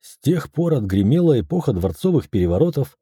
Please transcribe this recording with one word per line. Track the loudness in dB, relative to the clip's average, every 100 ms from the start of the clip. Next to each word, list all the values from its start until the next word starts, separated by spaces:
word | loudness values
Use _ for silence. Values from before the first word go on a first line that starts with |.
С | -20 -6
тех | -2 -2 -4
пор | -4 -2
отгремела | -2 0 0 2 2 4 2
эпоха | 0 -4 -2
дворцовых | -2 -2 -2 0 0 -2
переворотов | -2 0 2 0 -2 -6 _